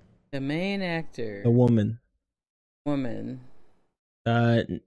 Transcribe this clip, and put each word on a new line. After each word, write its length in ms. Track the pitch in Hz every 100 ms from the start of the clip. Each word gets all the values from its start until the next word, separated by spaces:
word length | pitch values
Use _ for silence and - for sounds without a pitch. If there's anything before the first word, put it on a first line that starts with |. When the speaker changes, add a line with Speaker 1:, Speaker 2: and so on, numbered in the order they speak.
| _ _ _
Speaker 1:
The 80 | 139
main 420 | 135 156 190 202
actor. 580 | 185 165 156 - 113 101
Speaker 2:
The 60 | 120
woman. 500 | 120 120 113 104 113 _ _ _ _ _ _ _ _ -
Speaker 1:
Woman. 560 | 143 127 107 117 127 127 - - _ _ _ _ _ 113
Speaker 2:
Uh, 340 | 117 117 190 -
N-, 120 | -